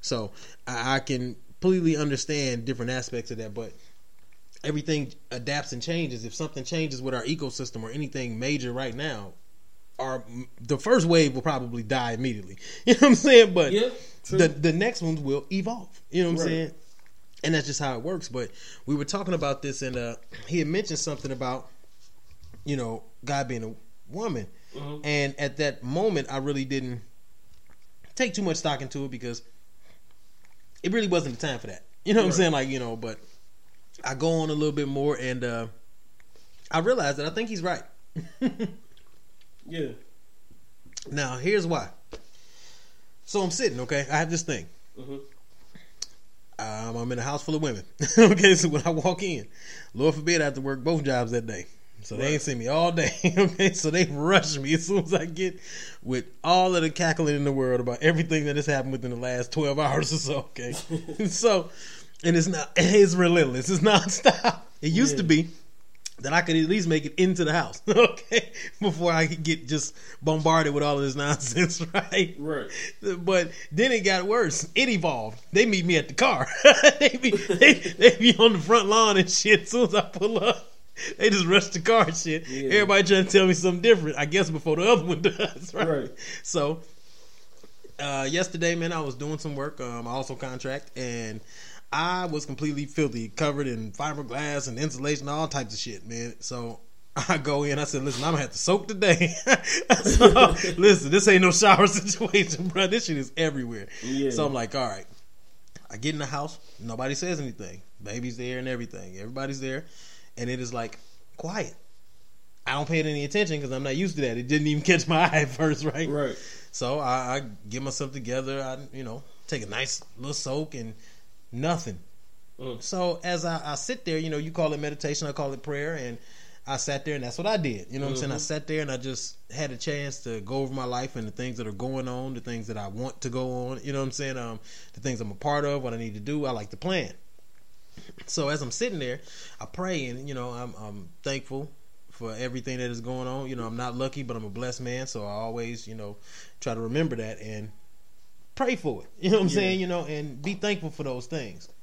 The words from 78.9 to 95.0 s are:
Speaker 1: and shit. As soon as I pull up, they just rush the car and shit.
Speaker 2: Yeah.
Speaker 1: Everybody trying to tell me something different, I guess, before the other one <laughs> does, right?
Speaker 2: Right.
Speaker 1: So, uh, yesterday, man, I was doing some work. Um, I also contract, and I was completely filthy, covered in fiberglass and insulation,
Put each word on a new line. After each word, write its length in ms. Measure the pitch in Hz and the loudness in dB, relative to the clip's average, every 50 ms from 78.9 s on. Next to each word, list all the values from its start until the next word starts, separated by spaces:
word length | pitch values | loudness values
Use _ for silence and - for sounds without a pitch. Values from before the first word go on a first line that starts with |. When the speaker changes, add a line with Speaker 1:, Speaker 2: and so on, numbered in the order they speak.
| 208 226 226 214 202 | 6 6 6 6 6
Speaker 1:
and 140 | 190 185 185 | 6 4 4
shit. 320 | - - - 208 214 202 214 | 2 0 6 8 6 6 6
As 80 | - | 2
soon 160 | - 240 247 | 2 2 4
as 80 | 214 175 | 4 4
I 60 | 208 | 2
pull 420 | 180 - - 196 185 214 226 208 190 | 2 0 -2 -2 0 0 2 2 2
up, 260 | 226 - - - - - - - - - - - - - | 2 0 0 -4 -14 -16 -16 -16 -16 -12 -10 -8 -8 -4
they 140 | - - 214 | 2 4 4
just 160 | 202 202 180 | 4 4 4
rush 220 | 165 185 202 - - | 6 6 6 6 4
the 100 | - 180 | -4 -2
car 280 | 165 - 226 226 202 160 | 2 6 6 6 6 6
and 80 | 165 | 2
shit. 320 | 160 - 170 156 165 165 - | -4 -2 -2 -2 -2 -2 -4
Speaker 2:
Yeah. 220 | 127 135 139 135 | -6 -4 0 4
Speaker 1:
Everybody 340 | 175 208 208 190 202 196 196 | 4 4 6 6 6 6 6
trying 200 | 170 196 190 185 | 6 4 2 2
to 40 | 190 | 6
tell 160 | - 196 190 | 6 8 8
me 80 | 185 180 | 8 4
something 260 | 151 151 190 180 175 | 4 2 0 0 4
different, 360 | 175 233 233 185 160 151 151 135 | 8 8 8 8 6 -2 -2 -2
I 60 | 147 | -2
guess, 260 | 147 151 190 196 165 | 0 2 2 2 2
before 240 | 160 151 - 165 156 | 0 -4 0 0 0
the 160 | 156 175 214 | 2 6 6
other 140 | 240 196 151 | 6 6 6
one 180 | 175 175 151 170 | 0 -2 2 2
<laughs> 0 | |
does, 500 | 202 - - 214 - - - - - - | 0 2 2 -4 -4 -4 -8 -12 -8 -2
right? 140 | 226 208 165 | -2 0 0
Speaker 2:
Right. 220 | 156 139 - - - - - - - - - | 0 0 -2 -6 -10 -12 -12 -12 -12 -12 -8
Speaker 1:
So, 380 | - - 175 143 143 160 165 170 - - - - - - - - - - - - - - - - - - - - - - - | -4 -2 0 0 0 -2 -4 -8 -14 -16 -16 -14 -16 -14 -14 -14 -14 -14 -14 -14 -14 -14 -14 -14 -14 -14 -14 -14 -14 -10 -8
uh, 260 | 143 143 139 135 135 135 | -6 -4 -2 -2 -2 0
yesterday, 460 | 151 170 185 180 - 165 165 170 170 | 2 2 0 0 0 0 2 2 2
man, 180 | 170 165 170 175 | 2 0 -2 -2
I 80 | 165 | -2
was 140 | 156 139 127 | -2 -4 -4
doing 240 | 120 143 147 156 151 | -6 -4 -4 -4 -4
some 160 | - 160 143 | -4 -6 -4
work. 260 | 139 135 147 147 - | -4 -4 -6 -6 -6
Um, 280 | 139 123 117 120 117 120 | -8 -6 -6 -6 -6 -4
I 20 | |
also 240 | 120 135 131 - 135 | -4 -4 -4 -4 -6
contract, 560 | - - 131 127 127 - 131 135 143 - - - | -8 -8 -8 -8 -6 -6 -6 -6 -6 -8 -10 -8
and 440 | - 127 123 120 120 113 110 110 110 - - - - - - - - - - - | -8 -6 -6 -4 -6 -6 -6 -8 -10 -12 -14 -16 -14 -14 -14 -14 -14 -8 -4 -2
I 340 | 147 160 175 180 185 185 | 0 0 2 0 0 -2
was 180 | 175 156 151 147 | -2 -2 -4 -4
completely 380 | - 135 123 151 151 147 139 143 | -6 -6 -4 -2 -2 -2 -2 -4
filthy, 420 | 135 - - 156 139 113 117 113 110 | -4 0 0 0 2 2 -2 -6 -6
covered 400 | - - 156 147 143 139 147 135 | -2 0 0 0 2 0 -2 -2
in 240 | 120 110 110 107 92 | -2 -4 -6 -8 -6
fiberglass 760 | - 143 151 151 143 143 117 - 139 151 147 147 143 135 131 | -4 -4 -4 -4 -6 -8 -6 -6 -4 -4 -2 -2 -2 -4 -4
and 80 | 120 113 | -4 -2
insulation, 500 | 143 156 127 127 | -2 -2 -2 -2